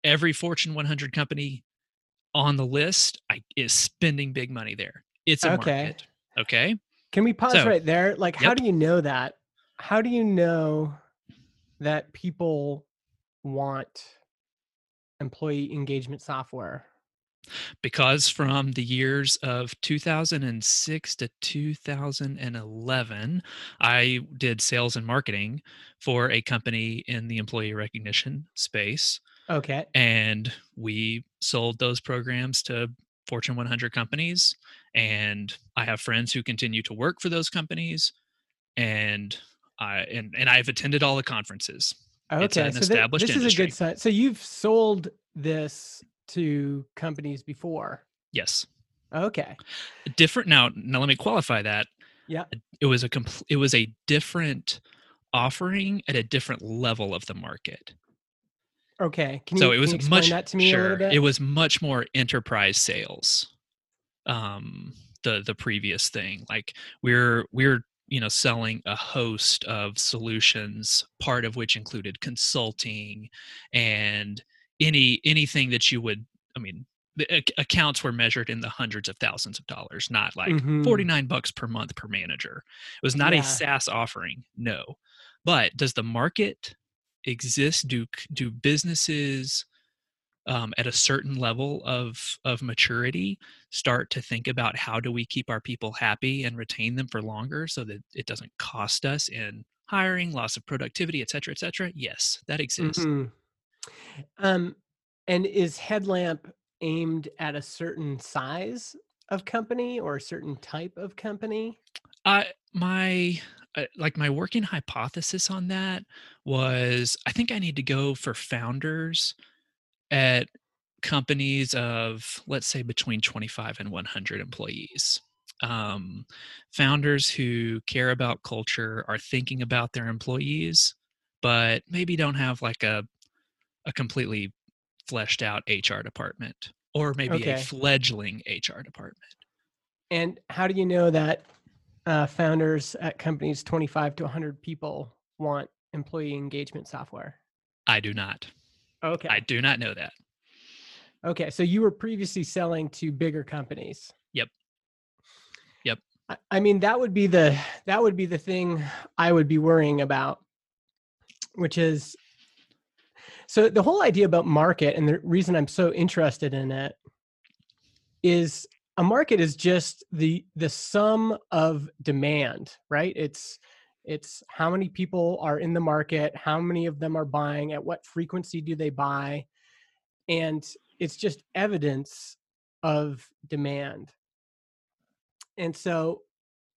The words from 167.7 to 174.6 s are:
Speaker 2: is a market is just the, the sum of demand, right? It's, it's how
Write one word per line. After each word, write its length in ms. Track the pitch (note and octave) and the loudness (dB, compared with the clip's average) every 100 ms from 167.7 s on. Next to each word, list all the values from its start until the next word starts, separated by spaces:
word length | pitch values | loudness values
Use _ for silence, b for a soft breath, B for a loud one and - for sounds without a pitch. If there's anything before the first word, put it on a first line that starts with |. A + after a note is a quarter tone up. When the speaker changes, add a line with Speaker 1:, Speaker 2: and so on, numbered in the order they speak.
| _ _ _ _ _ | _ _ _ _ _
Speaker 2:
is 420 | F3+ F3 E3 - - _ _ - | 4 4 4 -2 -12 _ _ 2
a 80 | |
market 340 | F3+ A#3+ D#4 G#3+ | 4 4 4 4
is 160 | E3 | 4
just 480 | C#3 F3+ F3+ D#3+ - - | 2 4 4 2 -8 -8
the, 340 | D#3+ D#3+ F3 - - | 0 2 2 -4 -4
the 120 | D#3+ | -4
sum 720 | - - G3+ G#3+ A3 A3 G#3+ - | -4 -2 2 4 4 2 -2 -2
of 360 | E3+ D#3+ D3+ D3 - | 2 4 2 -4 -8
demand, 760 | - C#3 C#3+ D3 C3 - - - - | -2 2 2 2 0 -4 -12 -18 -4
right? 220 | D3 F3+ | 0 0
It's, 460 | - D3+ - - - b b b b | -2 -6 -6 -18 -18 b b b b
it's 380 | - D#3 - - - | -10 -10 -10 -20 -14
how 220 | - | -4